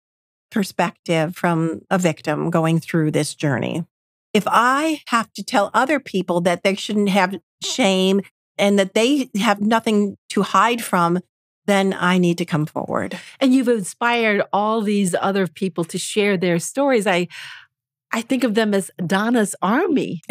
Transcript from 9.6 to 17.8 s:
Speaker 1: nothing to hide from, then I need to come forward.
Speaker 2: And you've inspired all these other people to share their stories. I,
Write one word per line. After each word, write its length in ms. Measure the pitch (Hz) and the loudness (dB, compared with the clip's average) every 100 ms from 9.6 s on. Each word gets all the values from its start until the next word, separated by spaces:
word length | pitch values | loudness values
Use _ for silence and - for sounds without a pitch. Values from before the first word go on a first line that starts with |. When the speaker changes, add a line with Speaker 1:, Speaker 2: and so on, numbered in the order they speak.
Speaker 1:
nothing 560 | 208 226 226 208 202 196 - | 0 0 2 0 0 -4 -4
to 120 | - | -2
hide 400 | 190 190 220 240 | 2 2 2 0
from, 380 | - 185 170 180 - _ _ _ - | 0 0 2 0 -4 _ _ _ 0
then 300 | 196 196 - | 2 2 0
I 200 | 180 185 | 2 4
need 180 | 175 170 | 2 0
to 60 | |
come 220 | 175 156 151 | -2 -2 -2
forward. 520 | - - - 196 190 - - | -4 -4 -4 -4 -10 -16 -2
Speaker 2:
And 140 | 269 | 2
you've 140 | 262 240 | 4 2
inspired 720 | 233 180 - 240 240 226 202 - | 0 -2 -4 -2 0 2 0 0
all 300 | 190 208 226 | 0 0 0
these 320 | 208 202 190 | 0 0 0
other 320 | 170 190 196 180 | 0 0 0 -2
people 380 | - 185 170 | -4 -6 -4
to 140 | 170 185 | -6 -6
share 380 | - 214 202 190 | -6 -2 0 0
their 220 | 180 170 | 0 -2
stories. 480 | - - 277 247 202 | -2 -2 0 2 2
I, 220 | 180 175 - - - - _ | 0 -2 -8 -18 -20 -20 _